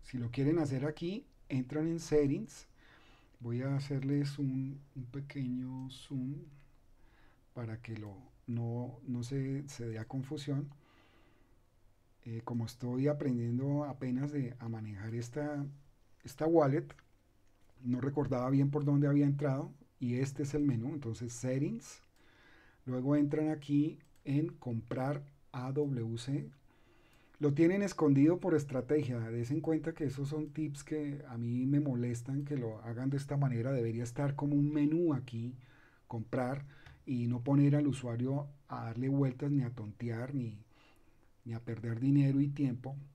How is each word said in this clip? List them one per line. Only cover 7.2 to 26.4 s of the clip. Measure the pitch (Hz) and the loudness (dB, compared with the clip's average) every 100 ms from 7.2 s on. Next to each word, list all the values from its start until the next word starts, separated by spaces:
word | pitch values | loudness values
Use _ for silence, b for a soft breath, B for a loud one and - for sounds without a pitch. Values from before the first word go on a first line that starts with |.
| b b _ | b b _
para | - 117 110 | -10 -8 -8
que | - 107 | -8 -10
lo, | 107 92 - - - | -10 -14 -20 -20 -6
no, | 117 117 117 123 - 131 | -2 -2 -2 -6 -10 -6
no | 120 | -4
se, | 120 139 135 135 143 | -2 -2 -2 -4 -6
se | - 117 | -8 -8
dé | 110 | -6
a | 113 | -6
confusión. | 135 131 151 143 139 - - b b b b b b b b _ _ - _ _ _ | -6 -4 -6 -2 -2 -4 -10 b b b b b b b b _ _ -20 _ _ _
Eh, | - 113 | -10 -8
como | 117 120 117 | -6 -4 -4
estoy | - 123 123 139 | -6 -4 0 0
aprendiendo | 147 147 123 117 120 139 143 | 2 0 0 0 0 0 0
apenas | 147 123 127 127 143 | -2 -6 -4 -2 -2
de, | 147 123 120 | -2 -4 -6
a | 117 | -8
manejar | 113 107 101 107 | -6 -8 -8 -6
esta, | 117 120 151 147 147 143 - - _ _ - | -6 -6 -4 -4 -4 -6 -10 -20 _ _ -18
esta | - - 156 | -18 -2 4
wallet, | 165 143 147 - - _ _ _ _ _ _ - - | 6 6 4 -2 -14 _ _ _ _ _ _ -20 -10
no | 123 123 | -2 0
recordaba | 135 143 143 131 127 | 0 0 0 0 4
bien | 139 139 | 4 6
por | 147 | 4
dónde | 143 143 143 | 4 6 6
había | 143 143 | 6 6
entrado, | 143 143 135 170 - - _ | 4 2 0 -2 -10 -20 _
y | 123 120 | -2 0
este | 135 - | 0 -2
es | 143 151 | -2 2
el | |
menú, | 147 113 120 | 2 2 0
entonces | 156 113 113 120 | -4 -6 -6 -8
settings, | - 127 131 156 233 - - _ b b b b b b b - | -6 -2 0 0 -2 -10 -20 _ b b b b b b b -6
luego | 127 127 147 | -2 2 4
entran | 147 156 156 | 4 2 0
aquí | 156 143 143 151 - - - | -2 0 2 2 -2 -18 -18
en | - 139 165 | 0 0 0
comprar | - - 113 - 127 127 143 - - _ | -4 -6 -6 -4 -4 -2 -4 -8 -20 _
A | 127 127 | -10 -4
W | 135 147 127 113 117 | -2 0 0 -2 -4
C, | 120 143 | -2 -4